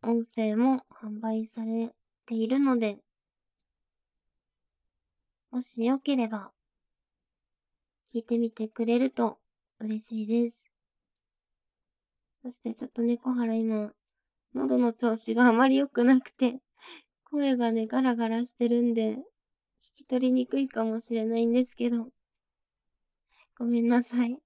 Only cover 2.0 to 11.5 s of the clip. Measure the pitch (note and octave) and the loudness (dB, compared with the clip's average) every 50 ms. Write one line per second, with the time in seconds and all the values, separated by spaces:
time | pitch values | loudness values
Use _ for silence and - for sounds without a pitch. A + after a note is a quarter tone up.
2 | _ _ _ _ _ - A#3+ A3+ A3 A3+ B3+ C4+ C#4+ C4+ B3+ A#3+ A3+ G#3+ G3+ G#3+ | _ _ _ _ _ -8 -4 -2 -2 0 2 2 4 4 2 2 0 -2 -4 -6
3 | _ _ _ _ _ _ _ _ _ _ _ _ _ _ _ _ _ _ _ _ | _ _ _ _ _ _ _ _ _ _ _ _ _ _ _ _ _ _ _ _
4 | _ _ _ _ _ _ _ _ _ _ _ _ _ _ _ _ _ _ _ _ | _ _ _ _ _ _ _ _ _ _ _ _ _ _ _ _ _ _ _ _
5 | _ _ _ _ _ _ _ _ _ _ - B3 B3 - - A#3 A3+ A#3 C4 C#4 | _ _ _ _ _ _ _ _ _ _ -8 -8 -8 -8 -6 -4 -2 0 0 -2
6 | _ - C#4+ C4 A#3+ A3 A3 G#3 G3 - _ _ _ _ _ _ _ _ _ _ | _ -2 0 0 0 -2 -4 -8 -12 -14 _ _ _ _ _ _ _ _ _ _
7 | _ _ _ _ _ _ _ _ _ _ _ _ _ _ _ _ _ _ _ _ | _ _ _ _ _ _ _ _ _ _ _ _ _ _ _ _ _ _ _ _
8 | _ _ _ A#3 A3+ - A#3+ A#3 A#3 A3+ A3+ - A3 A3 _ - A#3 A3+ A#3 B3 | _ _ _ -8 -4 -2 -2 0 0 -2 -4 -6 -10 -10 _ -4 0 0 2 2
9 | B3+ C4+ - - A#3 A3 - _ _ _ _ _ _ _ _ _ A3 G#3+ A3 G#3+ | 2 0 0 0 -2 -2 -2 _ _ _ _ _ _ _ _ _ -8 -6 -6 -6
10 | G#3+ - A#3 A3 G#3+ G#3 A3+ A#3 A#3+ A#3 A#3 - - _ _ _ _ _ _ _ | -8 -8 -8 -8 -4 -2 0 0 0 0 -4 -10 -20 _ _ _ _ _ _ _
11 | _ _ _ _ _ _ _ _ _ _ | _ _ _ _ _ _ _ _ _ _